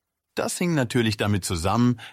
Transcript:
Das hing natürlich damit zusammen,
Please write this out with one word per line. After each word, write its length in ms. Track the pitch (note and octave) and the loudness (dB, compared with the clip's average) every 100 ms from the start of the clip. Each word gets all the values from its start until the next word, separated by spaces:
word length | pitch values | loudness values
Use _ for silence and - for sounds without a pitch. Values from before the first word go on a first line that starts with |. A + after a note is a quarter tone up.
| _ _ _ | _ _ _
Das 240 | - - - | -6 -4 -2
hing 160 | F3 | 0
natürlich 420 | D#3 A#2+ B2 A2 G2+ | 0 0 0 0 0
damit 280 | G#2 G2+ | 0 0
zusammen, 560 | - F2 F#2 A2+ B2 A#2+ - | -2 -2 0 2 2 0 -6